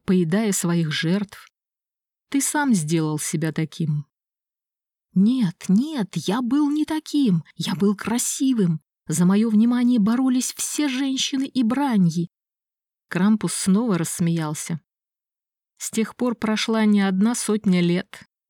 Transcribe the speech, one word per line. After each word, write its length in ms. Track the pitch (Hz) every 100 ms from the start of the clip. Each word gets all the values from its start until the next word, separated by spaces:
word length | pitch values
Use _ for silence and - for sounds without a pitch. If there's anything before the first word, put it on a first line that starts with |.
| -
поедая 460 | 185 170 196 220
своих 400 | 190 170 175 156
жертв. 580 | 147 160 190 202 - - _ _ _ _ _ _ _ -
Ты 120 | 277
сам 320 | 269 302 285
сделал 440 | 202 151 165 156 151
себя 340 | - 160 160
таким». 540 | 156 160 - 156 147 - _ _ _ _ _ _ _ _ _ _ 185
«Нет, 500 | 208 262 190 - -
нет, 400 | 196 294 302 180 170
я 260 | - 233
был 280 | 240 285 285
не 140 | 302 302
таким, 580 | 311 - 294 262 170 - -
я 200 | 160 165
был 200 | 202 196
красивым. 840 | - 240 - - 269 240 175 160 _ _ -
За 180 | 151 180
мое 240 | 202 226
внимание 500 | 214 233 247 240 247
боролись 540 | 202 240 262 254 240
все 340 | - - - 294
женщины 580 | 254 269 262 - 269 269
и 180 | 254
браньи». 640 | 226 254 285 214 175 165 170 _ _ _ _ _ _ _ -
Крампус 440 | 170 196 220 170
снова 440 | - - 190 240 175
рассмеялся. 840 | 165 - 170 165 151 151 - 165 _ _ _ _ _ _ _ _ _ -
«С 140 | -
тех 240 | - 214 -
пор 200 | 247 226
прошла 500 | 214 214 - 220 214
не 160 | 208
одна 340 | 196 190 220 240
сотня 460 | - 214 202 180
лет. 440 | 175 175 - - - _